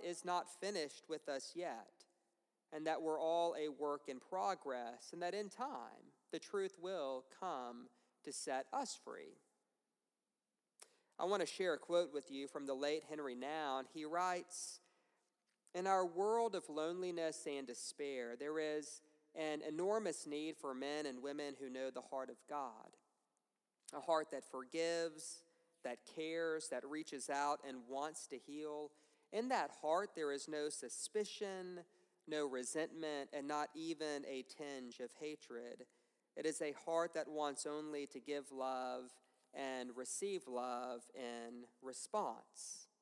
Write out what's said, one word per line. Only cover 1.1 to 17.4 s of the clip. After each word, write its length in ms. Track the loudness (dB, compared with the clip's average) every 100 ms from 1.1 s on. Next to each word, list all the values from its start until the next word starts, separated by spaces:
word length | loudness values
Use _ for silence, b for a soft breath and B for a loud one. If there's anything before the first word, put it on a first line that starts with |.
| -4 0
us 240 | -2 -2
yet, 500 | -4 -2 -2 -8 -18 -20 _ _ _ _ _ -8
and 140 | -2 2
that 160 | 2
we're 180 | 4 4
all 340 | 6 6 6 4
a 120 | 0
work 340 | 2 0 0 -2
in 100 | -8
progress, 920 | -2 2 2 2 0 -2 -2 -6 -10
and 100 | -2
that 120 | -2
in 140 | 0 -4
time 640 | -4 -4 -4 -8 -12 -20 -20 -8
the 60 | -6
truth 380 | -2 0 0 -2
will 440 | -2 0 0 -2 -4 -6
come 480 | -2 -2 -2 -6 -12 b b b
to 80 | -8
set 340 | -4 2 2 2
us 260 | 0 0 -4
free? 340 | -8 -10 -10 -14 _ _ _ _ _ _ _ _ _ _ _ _ _ _ B B B B
I 60 |
want 180 | 4 4
to 40 | 4
share 280 | 2 2
a 40 | 2
quote 340 | 4 6 6
with 180 | 0 -4
you 180 | -4 -4
from 180 | -4 -2
the 80 |
late 300 | 2 4 2 0
Henry 280 | -4 -2 -2
Nouwen. 480 | -2 0 2 0 -2
He 100 | -6
writes, 760 | -2 2 2 0 -2 -8 -8 -10 b b b b b b _ _ _
"In 120 | -2 6
our 180 | 6
world 520 | 6 4 4 6 4 2
of 120 | -2
loneliness 800 | 0 2 2 0 2 0 0